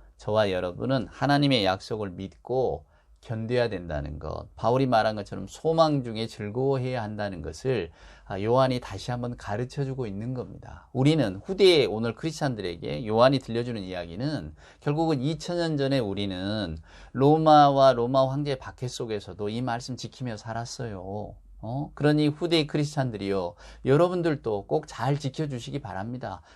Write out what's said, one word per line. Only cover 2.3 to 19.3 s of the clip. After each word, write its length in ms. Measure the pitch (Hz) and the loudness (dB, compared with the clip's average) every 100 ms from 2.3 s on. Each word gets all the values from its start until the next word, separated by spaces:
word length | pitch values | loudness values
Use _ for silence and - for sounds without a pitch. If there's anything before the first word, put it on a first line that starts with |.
| - - 131 98 69 - _ _ _ - | -12 -4 -2 -2 -4 -10 _ _ _ -10
견뎌야 440 | 113 113 123 117 | -8 -2 0 0
된다는 500 | 95 87 76 71 76 | -4 -6 -6 -6 -8
것, 280 | 78 78 - - | -8 -10 -12 -4
바울이 300 | 113 131 131 | 0 2 4
말한 300 | 113 107 107 | 2 2 -2
것처럼 320 | 95 98 95 | -8 -10 -10
소망 540 | - 160 165 156 143 | -4 0 4 4 4
중에 240 | 120 110 113 | -2 -6 -6
즐거워해야 720 | - 104 120 135 131 127 123 | -6 -6 -2 0 0 -2 -4
한다는 400 | 107 104 101 87 | -6 -6 -6 -6
것을, 500 | 78 80 135 120 80 - - - - | -10 -6 -4 -2 -4 -12 -20 -20 -10
아, 140 | 95 | -4
요한이 400 | 107 127 131 123 | 2 2 2 0
다시 300 | - 104 - | -6 -10 -6
한번 260 | 123 123 120 | -6 -6 -8
가르쳐주고 680 | - 107 123 - 135 131 113 | -6 -6 -4 -6 -6 -4 -6
있는 300 | 98 120 127 | -6 -6 -8
겁니다. 540 | 98 - - - - | -10 -14 -18 -18 -6
우리는 480 | 123 139 160 107 95 | 2 4 4 2 -2
후대에 420 | - 190 190 165 104 | -6 6 6 8 4
오늘 280 | 110 117 | 0 -4
크리스찬들에게 960 | - 165 156 147 110 90 87 - 151 110 | -4 -8 -4 -4 -2 -6 -6 -8 -6 0
요한이 320 | 110 131 135 | 6 6 6
들려주는 420 | - 117 120 113 | 0 -4 -4 -6
이야기는 720 | 92 90 85 87 143 135 78 - - - | -8 -8 -8 -6 -4 -4 -8 -14 -20 -6
결국은 420 | 147 147 160 143 | -2 0 2 2
이천 360 | 139 160 - 175 | 0 -4 -4 -2
년 180 | 165 147 | 0 0
전에 220 | 135 139 | 2 2
우리는 800 | 104 98 101 90 95 107 90 80 - - - | 0 -2 -4 -4 -4 -2 -4 -8 -12 -20 -10
로마와 800 | 123 139 156 156 151 143 135 135 | 2 4 6 8 10 8 8 6
로마 360 | 120 120 135 131 | 6 2 2 2
황제의 300 | 139 147 131 | 0 -2 -4
박해 280 | 104 - 123 | -8 -8 -8
속에서도 640 | - 120 104 98 | -6 -4 -4 -6